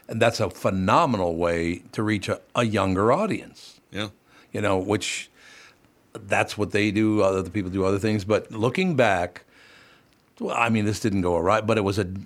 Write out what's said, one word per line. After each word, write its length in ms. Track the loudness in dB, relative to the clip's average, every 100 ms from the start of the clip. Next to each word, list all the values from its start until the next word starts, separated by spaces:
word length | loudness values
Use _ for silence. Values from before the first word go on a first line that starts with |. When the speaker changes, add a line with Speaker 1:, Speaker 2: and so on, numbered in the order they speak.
| -12
Speaker 1:
and 120 | 0
that's 200 | 2 2
a 80 | -2
phenomenal 880 | -2 -2 0 4 4 4 2 0 0
way 440 | 0 0 -2 -4 -8
to 100 | -4
reach 240 | -2 -2 -2
a, 140 | -6 -4
a 120 | -2 0
younger 480 | 0 0 2 2
audience. 680 | 2 0 -4 -10 -20 -20 -20 _
Speaker 2:
Yeah. 200 | -10 -10 -12 _ -20 _
Speaker 1:
You 80 | -4
know, 180 | 0 0
which 520 | 0 -2 -2 -8 -12 _ -20 -20 -20 _ _ _ _
that's 440 | -18 -2 0 0 -2
what 140 | -2
they 200 | 0 2
do. 300 | 2 2 4
Other 280 | 2 2 -2
people 220 | -4 -4
do 140 | 0 0
other 120 | 0
things. 280 | 0 0 0
But 260 | 0 -2
looking 440 | -2 -2 0 0 2
back, 480 | 2 2 -2 -8 -20 _ -20 -20 -20 -20 _ _ _ -10
well, 120 | -6 0
I 120 | 2
mean, 160 | 2
this 160 | 0 0
didn't 220 | 0 0
go 160 | 0 2
awry, 240 | 2 2
but 160 | 2 2
it 40 | 2
was 120 | 0
a, 100 | -2 -6